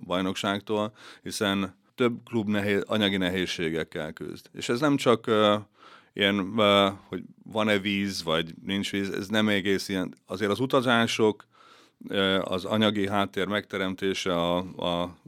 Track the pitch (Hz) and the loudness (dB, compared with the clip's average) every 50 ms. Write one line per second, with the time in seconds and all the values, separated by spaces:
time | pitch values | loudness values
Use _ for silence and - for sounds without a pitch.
0 | - 87 90 92 92 95 92 - - 101 98 101 - - 107 104 107 107 - - | -6 -4 -2 -2 0 -2 -4 -2 -4 -4 -4 -4 -4 -4 -4 -2 -2 -4 -8 -14
1 | - - - - _ 95 - - 110 98 98 101 98 95 - _ _ _ _ - | -20 -20 -20 -16 _ -12 -6 -2 0 0 0 0 -2 -4 -8 _ _ _ _ 0
2 | 123 120 120 - - - 117 113 101 107 104 104 98 104 101 98 - - - 107 | 2 2 2 -2 -8 -4 -2 -2 0 0 0 0 0 2 0 0 0 0 0 2
3 | 104 98 98 95 92 90 92 95 90 85 - - 87 80 82 80 78 - - 85 | 2 2 2 2 0 0 0 0 -2 -2 -2 -4 -2 -2 -2 -2 -4 -6 -6 -8
4 | 76 78 78 - 80 82 85 90 - - - - - - 120 123 156 147 143 135 | -8 -8 -10 -10 -12 -12 -12 -14 -18 -16 -14 -10 -4 -4 -2 0 2 2 2 4
5 | - 131 113 110 - 127 110 107 107 104 104 107 107 - _ _ - - - - | 4 4 2 2 2 2 4 4 6 4 4 2 -2 -8 _ _ -20 -20 -20 -20
6 | _ _ _ - 101 98 101 101 92 92 110 113 104 101 101 101 98 98 95 92 | _ _ _ 2 2 4 4 2 0 -2 0 4 6 6 8 6 6 4 2 -4
7 | - - 98 90 87 - - _ _ 95 95 110 107 110 104 98 92 104 101 98 | -10 -12 -12 -12 -12 -14 -20 _ _ -6 -4 -2 0 2 2 0 0 0 -2 -2
8 | 101 98 95 92 87 82 78 82 85 80 - - - 92 98 101 - - - 98 | -2 -2 -4 -6 -2 0 0 0 0 -4 -8 -12 -8 -4 -4 -4 -4 -4 -4 -4
9 | 98 95 - - 101 92 110 107 107 107 104 98 87 101 98 92 - - 98 92 | -4 -4 -4 -6 -6 -2 0 0 2 2 0 0 0 0 0 -2 -2 -4 -4 -4
10 | 90 - - - _ - 92 98 107 101 101 101 131 135 147 135 117 127 120 117 | -4 -6 -8 -14 _ -12 -6 -4 -2 -2 0 -2 0 0 0 0 2 2 2 2
11 | 113 113 - - 110 107 101 - - _ _ _ - - - - - _ _ _ | 2 0 0 2 2 2 2 -2 -8 _ _ _ -20 -20 -20 -20 -20 _ _ _
12 | - - - 101 98 95 95 95 - - 95 92 92 - 110 107 110 104 104 104 | -12 -6 -2 0 2 2 2 0 0 -2 -4 -4 -4 -2 0 2 2 2 2 2
13 | 98 98 104 101 98 95 - 101 90 92 104 104 98 - - 98 95 92 95 - | -2 0 0 -2 -2 -2 -2 -4 -4 -2 -2 -4 -4 -4 -6 -4 -4 -4 -4 -4
14 | 98 98 92 - - 98 87 85 85 87 87 90 92 90 85 - 85 87 87 87 | -4 -4 -2 -2 -2 -2 0 0 0 0 0 0 -2 -4 -8 -6 -4 -2 -2 -2
15 | 87 87 87 - _ | -4 -6 -8 -14 _